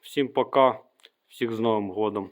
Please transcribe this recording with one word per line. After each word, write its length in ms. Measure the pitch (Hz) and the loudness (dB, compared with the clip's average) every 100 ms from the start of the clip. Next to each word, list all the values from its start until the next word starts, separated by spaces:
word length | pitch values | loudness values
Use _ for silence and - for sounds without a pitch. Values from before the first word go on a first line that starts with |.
всім 260 | - - 131 | -6 -4 -2
пока, 520 | 135 131 135 127 113 _ _ _ _ _ | -2 0 4 4 2 _ _ _ _ _
всіх 240 | - 117 | -6 -4
з 80 | 110 | 0
Новим 320 | 113 107 101 | 0 0 -2
годом. 380 | 95 107 101 98 | -2 -2 -2 -8